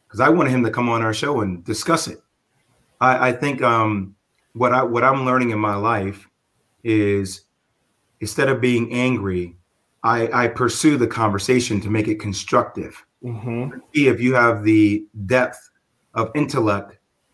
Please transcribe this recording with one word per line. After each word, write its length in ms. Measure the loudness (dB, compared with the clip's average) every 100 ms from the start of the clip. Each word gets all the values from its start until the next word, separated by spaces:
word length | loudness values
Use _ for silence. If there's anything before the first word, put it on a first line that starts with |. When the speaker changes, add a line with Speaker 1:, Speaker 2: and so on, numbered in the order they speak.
| _
Speaker 1:
'cause 100 | 0
I 100 | 2
wanted 200 | 4 2
him 140 | 0
to 60 | 0
come 180 | 0 0
on 120 | 0
our 120 | 0
show 260 | -2 -2 -2
and 240 | -2 -6
discuss 440 | -8 -6 -2 -2 -2
it. 100 | -12 _ _ _ _ _ _ _ 0
I, 280 | 2 4 2
I 40 |
think, 300 | 0 -4 0
um, 540 | 2 2 2 -2 -6 -14 _ _ _
what 180 | -2 2
I, 100 | 2
what 220 | 0 2
I'm 200 | 2 2
learning 260 | 2 0 0
in 100 | 0
my 160 | 0 0
life 520 | 0 -2 -4 -8 -16 _ _ _ _ _
is 600 | 0 2 2 0 -2 -8 _ _ _ _ _ _ _ _
instead 280 | -8 -2 -2
of 120 | 0
being 320 | 0 0 -2
angry, 640 | -2 -2 -2 -4 -4 -6 -12 _ _ _ _
I, 420 | -2 0 0 0
I 40 | -2
pursue 480 | 0 -2 2 2 2
the 100 | 0
conversation 760 | 0 0 0 0 0 0 -2
to 80 | -2
make 180 | -2 -2
it 100 | -4
constructive. 880 | -6 -8 -2 0 0 -6 -14 -16 _ _
Speaker 2:
Mm-hmm. 560 | -14 -10 -8 -6 -8 -10 -4
Speaker 1:
See 140 | 2 2
if 120 | 4
you 140 | 2
have 300 | 4 4 2
the 420 | 4 4 4 2 -4 -10 0
depth 440 | 2 0 -6 _ _ _ _ _
of 180 | -6 -4
intellect 640 | -2 -2 0 0 0 -6 -18 _ _ _